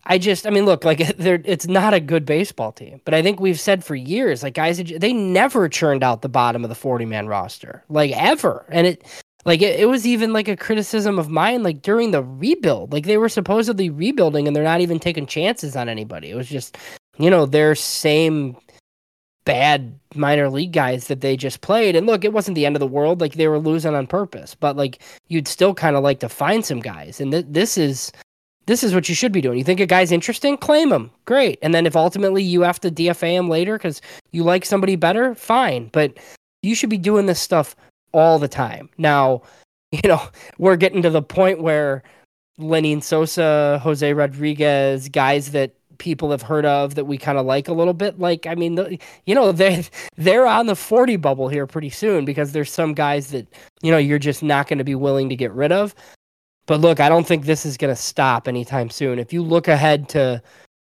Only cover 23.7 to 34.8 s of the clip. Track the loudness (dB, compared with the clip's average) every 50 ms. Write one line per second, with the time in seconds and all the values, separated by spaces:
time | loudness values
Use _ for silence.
23.7 | 0 0 0 -2 -2 -2 -2 -2 -4 -4 -4 -6 -8 -14 -16 -18 -8 -4 -2 -2
24.7 | 0 -2 -2 -4 -4 -8 -18 -20 -20 -20 _ -6 -4 -4 -4 -4 0 2 2 2
25.7 | 2 2 2 2 2 4 2 2 0 0 -4 -8 -6 -4 -2 0 0 0 -2 -4
26.7 | -6 -8 -8 -10 -12 -14 -16 -16 -12 -8 -4 -2 -2 -2 -2 -2 0 0 0 0
27.7 | 0 0 0 0 -2 -4 -8 -12 -14 -18 -20 _ _ _ _ _ _ _ _ -2
28.7 | 0 0 0 2 0 0 0 0 -2 -2 -2 0 0 0 0 0 -2 -2 0 0
29.7 | 0 0 2 4 4 4 4 4 2 0 0 -2 -6 -2 -2 -2 -2 0 0 2
30.7 | 4 4 4 4 2 0 0 -4 -12 _ _ -2 0 2 2 2 0 -2 -2 0
31.7 | 2 2 2 2 2 2 2 2 0 0 0 0 0 0 0 0 2 2 2 2
32.7 | 0 0 -4 -6 -4 -2 -2 -2 -2 -2 -2 -2 0 0 0 0 0 0 0 -2
33.7 | -4 -4 -6 -6 -8 -8 -12 -20 -20 -20 -20 _ -6 -2 2 2 2 2 0 0
34.7 | 0 0